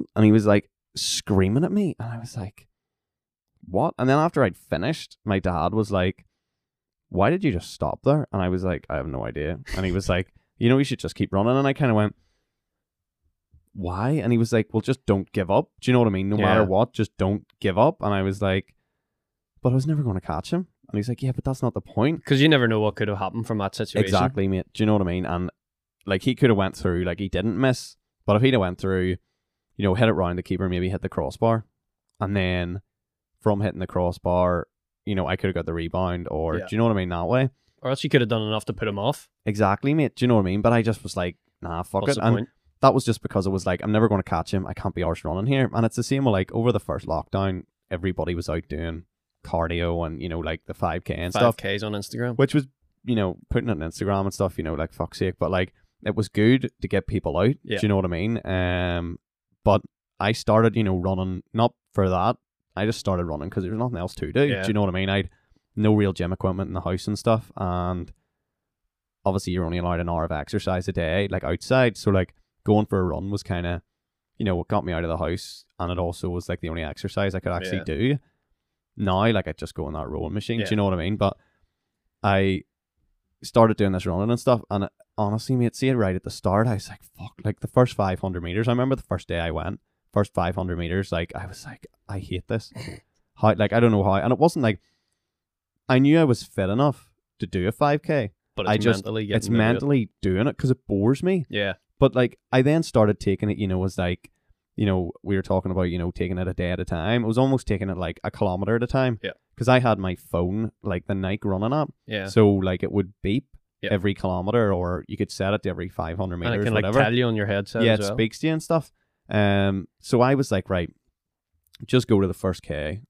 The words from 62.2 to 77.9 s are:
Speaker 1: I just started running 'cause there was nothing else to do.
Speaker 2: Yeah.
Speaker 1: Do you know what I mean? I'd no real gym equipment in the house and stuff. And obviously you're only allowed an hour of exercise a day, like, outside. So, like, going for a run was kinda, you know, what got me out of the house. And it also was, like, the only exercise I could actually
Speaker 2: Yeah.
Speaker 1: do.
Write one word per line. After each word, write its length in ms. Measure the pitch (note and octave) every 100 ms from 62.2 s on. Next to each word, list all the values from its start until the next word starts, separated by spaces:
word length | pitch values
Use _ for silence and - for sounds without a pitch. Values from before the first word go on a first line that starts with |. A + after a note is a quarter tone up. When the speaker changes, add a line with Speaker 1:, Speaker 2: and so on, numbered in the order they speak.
| G2+ B2 _ _ _
Speaker 1:
I 120 | - G#2+
just 120 | A2+
started 260 | - F2+
running 240 | F2 D2+ E2
'cause 140 | -
there 100 | F#2
was 60 | A2
nothing 180 | B2 G2
else 160 | F2+ -
to 160 | -
do. 100 | B2+ C#3+
Speaker 2:
Yeah. 160 | G2+
Speaker 1:
Do 60 | F#2+
you 60 |
know 60 | G#2
what 80 | G2
I 20 |
mean? 160 | F2+ F#2+
I'd 220 | G2 F#2 _ _ _ _ -
no 160 | G#2+
real 180 | G#2+ G2+
gym 200 | F#2+ F2
equipment 360 | F#2 G2 F#2 G2
in 60 |
the 60 | F2+
house 260 | E2+ F#2 -
and 120 | G#2
stuff. 340 | A#2 A2+ - -
And 560 | F#2 F2+ F2+ F2+ F2 - _ _ _ _ _ _ _ _ _ _
obviously 280 | G2 F#2+ -
you're 120 | F2+
only 140 | E2+ F2
allowed 220 | F2 E2+
an 80 | F2
hour 160 | E2+
of 80 | E2
exercise 560 | D2+ C#2+ G#2+ - F#2 F2+
a 40 |
day, 360 | F2 D#2+ F2+ G2+
like, 160 | F#2+
outside. 520 | C2 F2 - C3 B2 -
So, 140 | -
like, 240 | G2 F2+ _ _ _
going 220 | - G#2+ G#2
for 120 | G2
a 60 |
run 260 | F2+ C#2+ G2
was 120 | G2+
kinda, 400 | - F2+ F2 F2 - _ _ _ _ -
you 60 |
know, 120 | A2 F2+
what 120 | -
got 160 | G#2
me 80 | E2
out 120 | E2+
of 40 | E2+
the 80 | D#2+
house. 460 | D#2+ F2 - - - -
And 140 | F2
it 60 | F2+
also 300 | E2+ E2+ F#2
was, 180 | F2+ F2+
like, 120 | F#2
the 80 | E2+
only 120 | E2
exercise 520 | D#2 - G2 - G2
I 60 | F#2
could 120 | F2+
actually 260 | F2 F#2 F#2
Speaker 2:
Yeah. 60 |
Speaker 1:
do. 340 | -